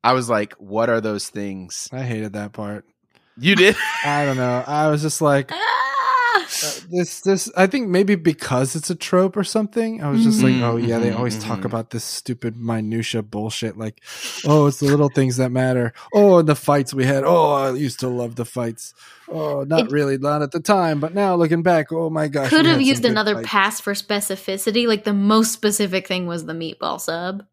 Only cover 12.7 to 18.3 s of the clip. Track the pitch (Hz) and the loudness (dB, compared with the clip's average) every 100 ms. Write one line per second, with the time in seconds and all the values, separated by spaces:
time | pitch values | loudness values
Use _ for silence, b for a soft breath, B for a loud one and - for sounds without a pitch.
12.7 | 113 107 113 113 117 107 104 107 - 113 | -4 -2 -4 -2 -4 -4 -6 -6 -6 -8
13.7 | 98 110 - B B B B 156 151 143 | -6 -12 -12 B B B B 2 4 4
14.7 | 135 143 143 143 139 135 123 127 127 131 | 2 0 2 2 2 0 0 -2 0 0
15.7 | 127 120 B B 208 202 180 156 147 - | 0 -2 B B 4 8 8 6 2 2
16.7 | 147 131 135 131 139 139 175 151 143 135 | 0 0 0 0 2 4 4 4 2 0
17.7 | 131 143 - 127 123 120 | -2 -4 -4 -6 -4 -6